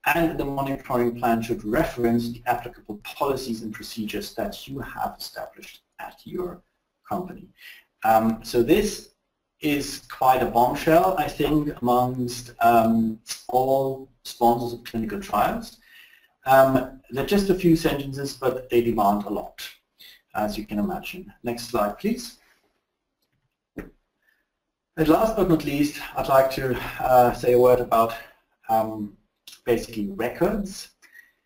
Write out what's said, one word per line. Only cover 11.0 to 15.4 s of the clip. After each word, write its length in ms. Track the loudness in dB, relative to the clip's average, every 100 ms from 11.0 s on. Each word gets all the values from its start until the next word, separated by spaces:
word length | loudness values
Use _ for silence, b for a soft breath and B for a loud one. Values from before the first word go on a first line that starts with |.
| 4 0
I 100 | -4
think, 540 | -2 0 2 0 -4
amongst, 720 | 2 2 2 -2 -6 -6 -14 2
um, 580 | 6 6 6 4 2 -4 -12 -14 -2
all 580 | 0 2 2 0 -4 -12 _
sponsors 480 | -18 2 2 2 -4
of 140 | -10 -8
clinical 340 | -6 -6 -8
trials. 580 | -4 0